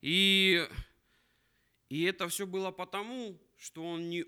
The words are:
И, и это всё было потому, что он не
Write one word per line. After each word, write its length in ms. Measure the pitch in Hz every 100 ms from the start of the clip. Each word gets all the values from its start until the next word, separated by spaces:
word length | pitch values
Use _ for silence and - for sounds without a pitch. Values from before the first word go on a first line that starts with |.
И, 680 | - 180 196 196 190 175 160 - - _ _ _ _ _ _ _ _ _ _
и 140 | 147
это 240 | 175 185 175
всё 200 | 185 196
было 240 | 190 190
потому, 680 | 185 180 196 220 254 220 170 _ _
что 260 | - 160
он 260 | 165 170 170
не 140 | 175